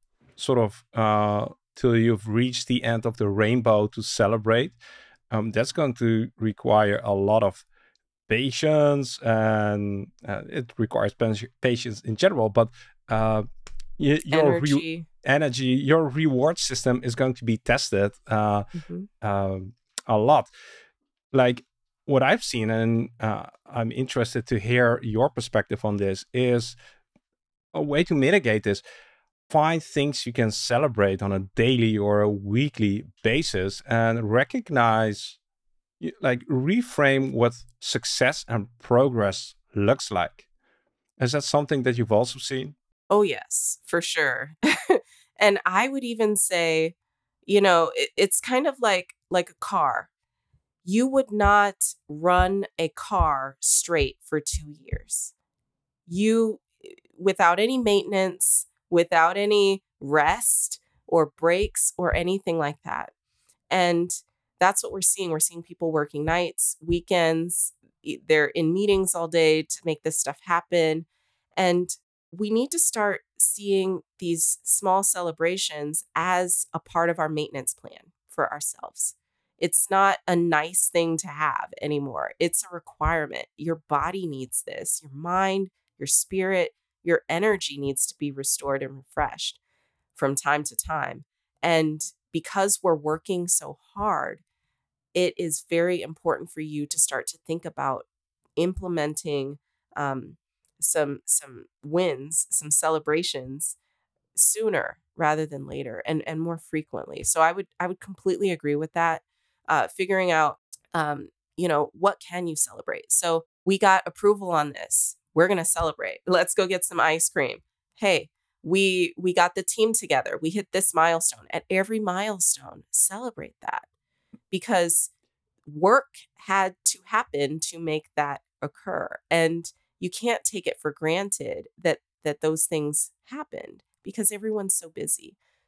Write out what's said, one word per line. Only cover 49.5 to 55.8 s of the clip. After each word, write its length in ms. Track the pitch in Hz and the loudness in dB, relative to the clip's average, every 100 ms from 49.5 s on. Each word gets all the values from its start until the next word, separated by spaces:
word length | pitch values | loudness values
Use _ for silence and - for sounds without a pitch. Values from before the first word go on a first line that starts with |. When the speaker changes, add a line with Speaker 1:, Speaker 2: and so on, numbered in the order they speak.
| - | -8
Speaker 2:
car. 480 | - 196 143 - - _ _ _ _ _ _ _ | -6 -2 0 -2 -8 _ _ _ _ _ _ _
You 240 | 180 214 262 | -2 0 2
would 240 | 269 262 | 2 0
not 440 | 208 202 208 202 - - - - | 2 4 6 4 0 -4 -4 -14
run 560 | 151 170 180 185 196 - - | -2 2 4 4 0 -4 -4
a 120 | 165 | -6
car 640 | - - 202 160 139 135 135 | -6 -4 0 2 0 -4 -4
straight 560 | - - - 165 135 - | 0 0 2 0 0 -4
for 200 | - 156 | -6 -4
two 340 | 151 - 147 147 | -4 -6 -8 -20
years. 500 | 135 147 - - - - _ _ _ _ | -10 -10 -6 -8 -8 -14 _ _ _ _